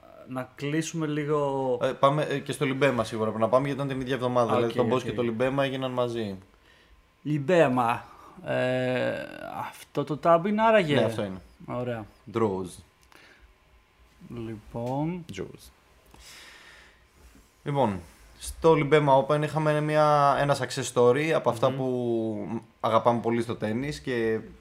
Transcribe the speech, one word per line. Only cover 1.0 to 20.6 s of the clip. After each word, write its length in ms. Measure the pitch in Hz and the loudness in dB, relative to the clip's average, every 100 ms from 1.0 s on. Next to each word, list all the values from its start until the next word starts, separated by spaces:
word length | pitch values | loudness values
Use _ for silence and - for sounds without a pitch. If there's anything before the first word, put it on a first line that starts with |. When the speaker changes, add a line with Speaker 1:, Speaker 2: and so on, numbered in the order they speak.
| 151 | -4
Speaker 1:
λίγο. 720 | 147 147 151 143 135 131 120 | -4 -2 0 0 0 -2 0
Speaker 2:
Ε, 40 | 131 | -2
πάμε, 360 | 123 139 151 | 2 2 2
ε, 160 | 143 139 | 0 -4
και 140 | - | -4
στο 120 | 123 | -4
Λιμπέμα 400 | 143 131 139 123 | -2 2 2 2
σίγουρα 240 | 110 113 110 | -2 -2 -2
πρέπει 140 | 107 | 0
να 40 | 110 | 2
πάμε, 180 | 127 143 | 2 2
γιατί 160 | 131 | -4
ήταν 100 | 139 | -4
την 80 | 131 | -4
ίδια 140 | 127 | -4
εβδομάδα, 380 | 135 123 123 117 | -2 0 2 2
Speaker 1:
Α, 20 | 127 | 2
Speaker 2:
δηλαδή 220 | 117 117 | 0 0
Speaker 1:
οκ, 80 | 113 | 0
Speaker 2:
τον 80 | |
Boss 60 | 127 | 0
Speaker 1:
οκ. 40 | |
Speaker 2:
και 80 | 117 | -2
το 100 | 107 | -2
Λιμπέμα 420 | 117 110 131 139 | -2 0 -2 0
έγιναν 260 | 135 131 131 | -2 -2 -4
μαζί. 460 | 123 123 117 104 95 - _ _ _ _ _ _ _ | -2 -2 -2 -6 -8 -16 _ _ _ _ _ _ _
Speaker 1:
Λιμπέμα. 840 | 143 151 135 175 143 127 117 113 - - - - | -4 -4 2 4 4 4 0 -2 -8 -20 -20 -16
Ε, 680 | 165 127 127 127 127 123 120 101 - - - - - | -6 -2 0 0 -2 -2 -2 -4 -8 -12 -12 -10 -10
αυτό 360 | - - - | -14 -8 -6
το 140 | 143 147 | -4 0
tab 180 | 170 170 190 | 4 4 4
είναι 160 | 208 | 2
άραγε; 320 | 226 220 160 | 4 4 4
Speaker 2:
Ναι, 100 | 139 | 2
αυτό 200 | 113 113 | 2 -2
είναι. 160 | 101 92 - _ - | -6 -8 -16 _ -10
Speaker 1:
Ωραία. 400 | 123 123 117 104 _ - | -8 -6 -8 -10 _ -6
Speaker 2:
Draws. 480 | 110 110 92 90 - - _ _ - - - - _ _ _ _ _ _ _ - 120 113 | -2 0 -2 -8 -12 -20 _ _ -20 -20 -20 -20 _ _ _ _ _ _ _ -16 -12 -12
Speaker 1:
Λοιπόν. 800 | 107 - 120 120 139 156 180 165 | -12 -12 -8 -6 -4 -4 -6 -10
Speaker 2:
Draws. 360 | 98 - - - _ _ _ _ - - - - - - - - _ _ _ - - _ _ | -12 -12 -14 -20 _ _ _ _ -20 -20 -20 -20 -20 -20 -20 -20 _ _ _ -20 -20 _ _
Λοιπόν, 380 | 151 143 117 92 87 - - - | -4 0 0 0 -10 -20 -20 -16
στο 360 | - - 165 | -16 2 4
Λιμπέμα 520 | 156 139 151 147 135 135 | 4 4 4 6 4 4
Open 160 | 147 | 0
είχαμε 380 | 151 151 151 151 | 0 -2 0 0
μια, 560 | 151 151 151 147 143 127 | 2 4 4 6 4 4
ένα 160 | 143 120 | 2 0